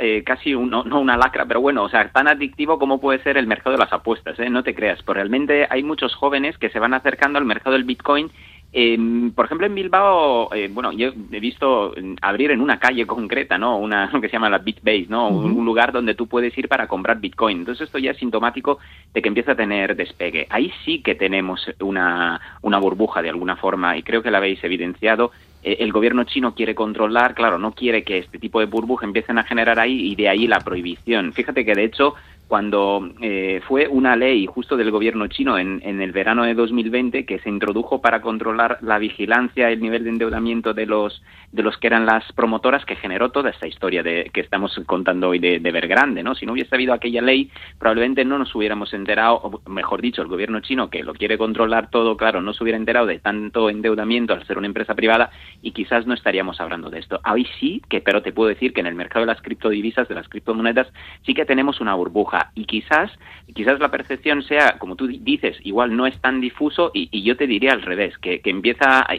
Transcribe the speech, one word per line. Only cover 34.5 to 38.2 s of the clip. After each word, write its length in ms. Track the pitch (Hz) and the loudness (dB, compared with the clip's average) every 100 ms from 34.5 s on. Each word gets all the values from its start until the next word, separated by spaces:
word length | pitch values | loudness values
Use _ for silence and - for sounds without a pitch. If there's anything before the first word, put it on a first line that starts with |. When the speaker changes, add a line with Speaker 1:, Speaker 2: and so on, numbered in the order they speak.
| - 120 131 | -4 -2 0
Speaker 1:
del 140 | 110 | 2
gobierno 380 | 107 113 110 104 | 2 0 0 -4
chino 280 | - 135 104 | -2 0 0
en, 240 | 92 95 | 0 -4
en 160 | 101 98 | -6 -6
el 80 | 95 | -4
verano 320 | 92 95 117 | -2 0 2
de 120 | 117 | 2
dos 180 | 113 117 | 2 2
mil 180 | 120 113 | 0 0
veinte 340 | 123 127 131 | 0 -2 -4
que 140 | 127 95 | -4 -6
se 100 | 110 | -4
introdujo 520 | 101 104 104 117 131 | -2 -2 -2 -2 0
para 200 | 120 113 | 0 0